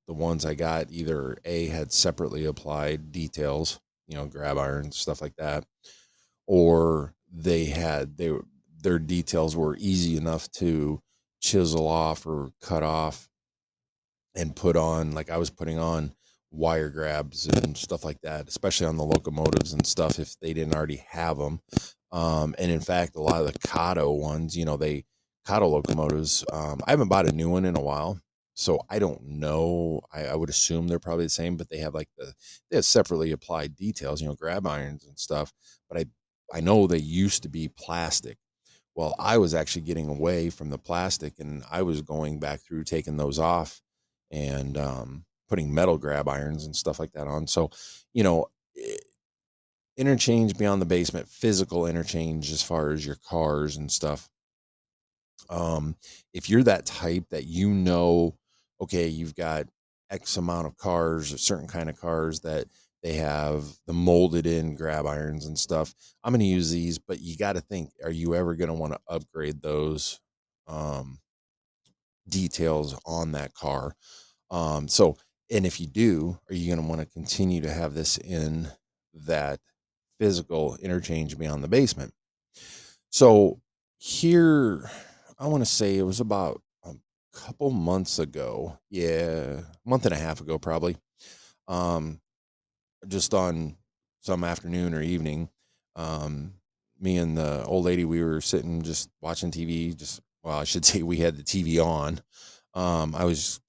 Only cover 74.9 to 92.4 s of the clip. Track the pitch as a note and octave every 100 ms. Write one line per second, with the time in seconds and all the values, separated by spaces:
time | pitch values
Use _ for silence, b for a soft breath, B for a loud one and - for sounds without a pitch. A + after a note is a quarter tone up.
74.9 | - F2+ D2 b _ - A2 F#2 - D#2+
75.9 | G2+ A#2 E2 E2 F2 - F#2 E2+ E2+ D#2+
76.9 | D#2+ D2+ E2+ D2+ - F#2+ F2 D2+ D#2 D#2+
77.9 | D2 D#2 - - E2+ D#2 D#2+ D#2+ - _
78.9 | _ _ E2 D2+ D2+ C#2+ C#2+ _ _ _
79.9 | _ _ - G#2+ F2 D#2+ D#2+ D2+ A#1+ F#2+
80.9 | F2+ D#2+ D#2+ D2+ C#2+ D#2 D2 D2 A#2+ C3+
81.9 | - B1 _ _ _ _ B B B B
82.9 | B - - B2+ G#2+ G2 - _ _ _
83.9 | _ - - E3+ F3 E3 D3+ A#2+ D#2+ -
84.9 | B B B B - C#3+ D3+ A2+ - G#2
85.9 | F#2+ F#2+ G2 A2 G2+ E2+ - _ _ F2
86.9 | C2+ _ _ _ - - - C#3+ A#2 E2+
87.9 | F#2+ F2+ - D2+ D2 B1 A1 E2 - -
88.9 | F#2+ E2 E2 E2+ D#2+ C2 C#2+ F2 - A#2
89.9 | B2+ - D#2 D#2+ D#2 D2+ D#2+ E2 E2 E2+
90.9 | E2 _ _ B B B B - F2+ F2
91.9 | E2+ D#2 D#2 _ _